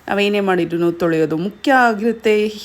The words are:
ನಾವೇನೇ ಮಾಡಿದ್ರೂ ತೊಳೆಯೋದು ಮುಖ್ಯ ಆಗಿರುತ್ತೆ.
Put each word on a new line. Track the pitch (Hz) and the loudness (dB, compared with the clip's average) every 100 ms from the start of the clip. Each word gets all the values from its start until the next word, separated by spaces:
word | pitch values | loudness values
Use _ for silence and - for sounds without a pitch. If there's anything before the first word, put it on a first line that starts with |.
| - | -6
ನಾವೇನೇ | 202 202 208 | -2 0 0
ಮಾಡಿದ್ರೂ | 196 180 170 170 170 | 0 0 -2 0 -2
ತೊಳೆಯೋದು | 170 170 160 156 160 | 0 0 0 0 -2
ಮುಖ್ಯ | 196 - - | -6 -4 2
ಆಗಿರುತ್ತೆ. | 262 240 208 226 226 220 214 214 214 | 4 4 2 -2 -2 0 2 0 -4